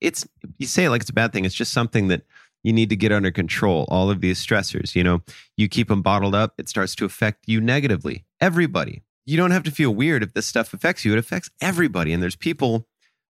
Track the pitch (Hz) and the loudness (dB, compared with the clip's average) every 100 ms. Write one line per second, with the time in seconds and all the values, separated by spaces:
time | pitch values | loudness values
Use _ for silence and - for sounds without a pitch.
0 | 170 - - _ 92 - 131 - 175 120 | -6 -4 -10 _ -18 -10 -4 2 2 2
1 | - 110 113 101 92 - 117 123 117 113 | 0 0 0 0 -2 -2 -2 -2 0 2
2 | 95 87 - - _ _ 113 113 110 101 | 2 0 -4 -20 _ _ 0 2 2 2
3 | 104 104 95 90 85 - 104 80 - 92 | 2 2 2 -2 -4 0 2 2 2 2
4 | 98 95 92 90 - 107 95 - 87 90 | 2 2 0 -2 0 0 0 -4 -4 0
5 | 90 85 - - - - 104 123 110 98 | 2 2 -2 -18 -8 -2 0 0 0 0
6 | 92 101 98 101 110 - - 104 92 - | 2 0 2 0 -2 -4 -6 -4 -4 -4
7 | 101 - 107 - - 110 113 139 139 87 | -6 -2 -2 -2 -2 0 2 0 0 -2
8 | 71 - - _ 185 170 156 90 73 - | -4 -8 -14 _ 0 2 0 -2 -4 -8
9 | - _ - 160 180 180 151 143 139 104 | -20 _ -2 0 2 2 0 0 0 2
10 | 151 139 107 107 - 117 110 101 170 - | 0 0 -2 -4 -2 -2 -2 -2 -2 0
11 | 107 110 - 185 - - 175 175 151 87 | 0 0 0 -6 -8 -4 -2 0 0 0
12 | 78 87 90 - 165 170 127 113 - _ | -2 -2 -2 -4 -6 -2 0 0 -4 _
13 | _ _ _ | _ _ _